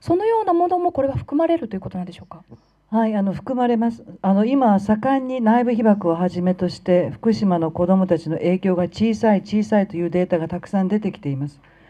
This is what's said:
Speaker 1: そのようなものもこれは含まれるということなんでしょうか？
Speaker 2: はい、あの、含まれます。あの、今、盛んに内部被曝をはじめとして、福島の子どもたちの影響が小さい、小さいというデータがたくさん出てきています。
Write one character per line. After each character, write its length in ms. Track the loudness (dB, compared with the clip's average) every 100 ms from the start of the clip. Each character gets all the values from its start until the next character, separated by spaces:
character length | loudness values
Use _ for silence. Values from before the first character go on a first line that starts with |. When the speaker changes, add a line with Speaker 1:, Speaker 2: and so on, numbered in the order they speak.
Speaker 1:
そ 160 | -2 0
の 80 |
よ 160 | 2 0
う 40 | 0
な 80 |
も 120 | 0 2
の 100 | 0
も 140 | -2
こ 100 | 0
れ 60 | -2
は 60 |
含 240 | -4 -4 -2
ま 80 | 0
れ 120 | 0
る 100 | -2
と 80 | -10
い 20 |
う 20 |
こ 100 | -10
と 80 | -10
な 60 |
ん 20 | -10
で 80 |
し 60 | -14
ょ 40 |
う 20 | -20
か？ 160 | -20 -20 -20 _ _ _
Speaker 2:
は 180 | -2 0
い、 80 |
あ 80 | 0
の、 120 | -2
含 200 | -4 -6
ま 120 | -2 0
れ 100 | 0
ま 140 | -2
す。 120 | -4 -14 -4
あ 100 | 0
の、 140 | 2 2
今、 340 | 4 4 2
盛 400 | 2 0 0 -2
ん 60 | -2
に 160 | 0
内 220 | 2 4
部 100 | 2
被 80 | 2
曝 260 | 4 2 2
を 60 |
は 160 | 0 0
じ 100 | 0
め 140 | -2
と 160 | 0 -2
し 80 | -4
て、 320 | 0 2 2
福 240 | -2 -2
島 240 | 0 0 0
の 120 | -2
子 140 | -2
ど 140 | 2 2
も 80 | 2
た 120 | 0
ち 120 | -2
の 80 | -2
影 220 | 0 0
響 160 | 0 0
が 80 |
小 300 | -2 0 -2
さ 220 | 2 2 2
い、 60 |
小 200 | 0 -4
さ 200 | 0 0
い 40 | 0
と 100 | -4
い 80 | -2
う 20 |
デ 160 | -2
ー 40 | 0
タ 100 | -2
が 100 | -2
た 100 | -8
く 100 | -4
さ 140 | -2
ん 60 | 0
出 120 | -2
て 120 | -4
き 80 | -6
て 80 | -6
い 80 | -6
ま 120 | -8
す。 120 | -10 _ _